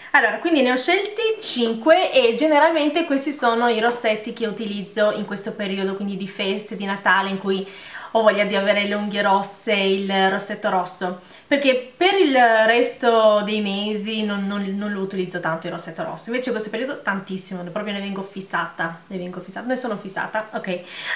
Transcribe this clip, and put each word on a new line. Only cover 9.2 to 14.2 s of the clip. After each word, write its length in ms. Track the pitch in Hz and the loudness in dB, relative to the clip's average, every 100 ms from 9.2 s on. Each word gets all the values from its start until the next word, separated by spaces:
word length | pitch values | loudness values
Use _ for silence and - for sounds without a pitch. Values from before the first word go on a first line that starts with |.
rosse, 520 | 202 196 196 - 226 | 2 2 0 -4 0
il 560 | 202 196 196 196 196 190 | 2 2 2 0 2 2
rossetto 380 | 196 - 208 208 | 2 -4 -4 0
rosso, 500 | 190 - - 185 185 - - - | 0 -2 -4 -6 -6 -14 -20 -2
perché 480 | 277 277 247 - - | 2 4 2 -2 0
per 180 | 370 392 | 2 6
il 200 | 302 254 240 220 220 | 6 6 6 6 6
resto 760 | 240 240 - 240 226 214 208 | 4 2 2 4 6 6 6
dei 180 | 202 214 | 2 0
mesi 600 | 202 196 214 208 208 220 | 0 -2 -2 -4 -2 -2